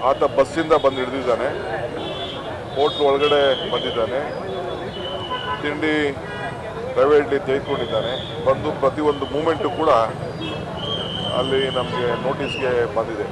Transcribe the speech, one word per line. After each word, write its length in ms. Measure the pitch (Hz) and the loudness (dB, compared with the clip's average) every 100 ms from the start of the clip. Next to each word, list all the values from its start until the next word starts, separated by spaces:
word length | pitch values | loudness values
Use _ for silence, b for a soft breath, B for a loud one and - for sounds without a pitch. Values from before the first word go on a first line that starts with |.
| 123 | 2
ಆತ 160 | 139 | 4
ಬಸ್ಸಿಂದ 500 | 147 - 135 160 156 | 2 4 2 2 4
ಬಂದು 300 | 156 139 131 | 4 4 2
ಇಳಿದಿದ್ದಾನೆ, 460 | 127 135 127 113 127 170 - - - 160 - - - - - - - 131 | -2 -2 0 0 0 -4 -4 -4 -4 -6 -6 -6 -8 -8 -8 -10 -6 0
ಹೋಟ್ಲ್ 300 | 151 - 143 | 0 4 4
ಒಳಗಡೆ 640 | 139 147 147 139 127 123 | 4 4 6 4 2 0
ಬಂದಿದ್ದಾನೆ, 760 | 123 127 120 110 131 143 - - 127 370 - - - 539 - - 508 - - | -2 -2 -2 0 -2 -4 -6 -6 -6 -6 -6 -8 -8 -8 -6 -6 -6 -4 -4
ತಿಂಡಿ 540 | 147 147 156 151 147 139 - - - - - - - 123 | -2 0 0 2 0 -2 -8 -8 -8 -8 -8 -8 -4 4
ರವೆ 160 | 135 147 | 6 6
ಇಡ್ಲಿ 220 | 139 139 | 6 0
ತೆಗೆದುಕೊಂಡಿದ್ದಾನೆ. 1040 | 135 135 135 135 117 110 110 127 - 113 120 | 0 -2 0 -2 0 -2 -2 -4 -6 -2 0
ಬಂದು 340 | 135 151 - | 2 0 0
ಪ್ರತಿಯೊಂದು 440 | 135 127 151 143 | 0 2 0 0
ಮೂಮೆಂಟು 460 | 127 135 160 156 156 | -2 0 0 0 0
ಕೂಡ 200 | 143 156 123 110 107 - - - - - - - - - - - 120 | 0 4 4 4 -2 -8 -6 -6 -6 -6 -6 -6 -4 -4 -6 -4 -2
ಅಲ್ಲಿ 320 | 131 135 135 | 0 2 2
ನಮಗೆ 520 | 127 123 123 120 117 120 | 0 -2 0 0 0 -2
ನೋಟಿಸ್ಗೆ 720 | 135 135 123 131 123 117 107 | -2 -4 -2 0 2 2 0
ಬಂದಿದೆ 260 | 113 110 98 | -2 -2 -4